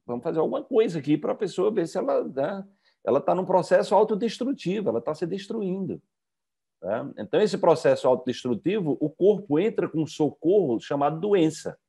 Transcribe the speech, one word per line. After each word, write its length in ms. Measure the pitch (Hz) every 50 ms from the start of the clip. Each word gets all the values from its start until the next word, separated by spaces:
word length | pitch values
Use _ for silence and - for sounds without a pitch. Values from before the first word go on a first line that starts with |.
| _
vamos 180 | - 120 123 -
fazer 160 | 165 165 160
alguma 240 | 156 - 262 285 -
coisa 360 | - 294 220 226 214 165 156
aqui 180 | 127 147 151
pra 180 | - - 202 -
pessoa 360 | - 214 175 - - 190 214
ver 160 | 226 202 170
se 100 | 160 -
ela, 260 | 185 - 277 277 254 -
né? 420 | - 127 135 139 180 202 196 196 - _ _ _ _ _ _ -
Ela 180 | 98 120 143
tá 140 | 143 180 175
num 100 | 180 185
processo 480 | 185 180 185 165 - 185 190 190 185 208
autodestrutivo, 960 | 196 214 214 220 185 233 214 - - 240 269 277 - - 170 190 220 190 120
ela 120 | 107 117
tá 120 | - - 156
se 120 | - 180
destruindo." 760 | 160 185 196 196 - 220 226 202 180 185 196 190 131 87 - _ _ _ _ _ _ _ _ _ _ _ _ _ _ _ _
Né? 320 | 90 92 107 127 135 135 -
Então, 240 | - 104 - 143 175
esse 160 | 214 196 196
processo 500 | - - 170 156 160 - 143 131 135 -
autodestrutivo, 880 | 131 127 123 - 127 120 - - 127 120 98 - 165 208 220 170 147 127 -
o 100 | 151 147
corpo 480 | - - 170 202 202 180 202 - 147
entra 320 | 156 202 226 - - 180 -
com 120 | - 160
um 60 | 151
socorro 720 | - - - 156 143 - - - 160 202 208 175 131 113 107
chamado 400 | - - 147 143 143 147 156 160
doença. 580 | 190 208 202 185 156 156 156 - - 90 78 _ _